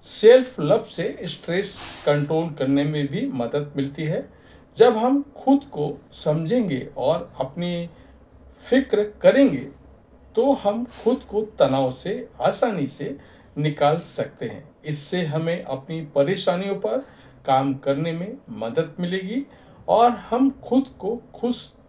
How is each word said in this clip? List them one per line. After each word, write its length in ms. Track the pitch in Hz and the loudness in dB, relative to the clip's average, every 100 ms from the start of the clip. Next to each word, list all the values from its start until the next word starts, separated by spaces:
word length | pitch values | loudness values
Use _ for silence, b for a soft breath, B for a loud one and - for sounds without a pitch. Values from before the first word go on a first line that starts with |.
सेल्फ 560 | - - 214 254 254 - | -12 6 10 10 6 -4
लव 240 | 147 214 | 2 2
से 340 | - - 180 - | 0 -8 -6 -6
स्ट्रेस 720 | 170 - - 175 202 - - - - | -10 -10 -4 -4 -4 -8 -12 -4 0
कंट्रोल 440 | 147 143 160 170 | 0 0 -2 -2
करने 340 | 143 131 139 | -4 0 2
में 220 | 147 151 139 | 2 -2 -4
भी 200 | 165 277 | -4 -4
मदद 460 | 135 117 147 143 - | -4 -4 -4 -4 -6
मिलती 260 | 139 143 | -6 -6
है। 280 | 156 196 285 b b b b - | -6 -6 -8 b b b b 4
जब 200 | 240 220 | 6 6
हम 360 | 240 277 285 - | 2 0 -2 -6
खुद 220 | - 277 | 2 2
को 340 | - - 147 - - | 2 -8 -6 -8 -16
समझेंगे 760 | - 160 151 160 240 202 131 - - | -8 -2 -2 0 -2 0 -4 -8 -4
और 360 | 127 175 - - | -2 -2 -4 -8
अपनी 500 | 131 170 175 175 170 b b b - - - - - | -8 -6 -6 -6 -8 b b b -20 -20 -20 -20 2
फिक्र 340 | 254 269 208 208 - | 2 4 0 -2 4
करेंगे 480 | 180 240 277 135 - - - - _ - - | 4 6 4 2 -8 -16 -20 -20 _ -20 -6
तो 180 | - 262 | 0 2
हम 320 | 269 202 220 | 2 0 -2
खुद 320 | 247 - 220 254 | -6 -4 -2 -2
को 260 | - 202 | -2 -6
तनाव 500 | 214 - 135 131 131 | -6 2 2 4 0
से 360 | 127 - 233 240 - | -4 -8 -8 -10 -2
आसानी 460 | 156 190 247 190 135 | -2 0 -2 -2 -6
से 320 | - - - B B B - | -6 -10 -10 B B B -4
निकाल 400 | 151 147 147 165 | -4 2 2 2
सकते 480 | - - 120 - 120 | -4 -8 -8 -8 -12
हैं। 240 | 101 - _ | -12 -18 _
इससे 400 | 151 143 - 180 | -10 -8 -4 -4
हमें 400 | 160 156 165 170 | -2 -4 -4 -6
अपनी 360 | - 135 - 165 | -6 -10 -8 -10
परेशानियों 760 | 151 143 143 185 - 175 196 190 | -4 0 2 2 0 -2 -2 -4
पर 300 | 214 247 277 B B B - | -2 -4 -6 B B B 0
काम 280 | 131 139 | 2 2
करने 380 | 135 - 139 165 | -2 -2 -2 -2
में 260 | 165 190 269 - | -4 -8 -12 -14
मदद 460 | 107 113 160 160 170 | -8 -4 -2 -4 -4
मिलेगी 460 | 175 185 185 240 277 B B B - | -6 -4 -4 -8 -8 B B B 0
और 220 | 190 240 | 4 4
हम 400 | 220 - 240 269 | 2 -4 2 2
खुद 440 | - - 254 269 - | 0 0 0 0 -6
को 240 | 190 240 - | -8 -8 -10
खुश 400 | - 240 240 - - | -6 -4 -4 -8 -20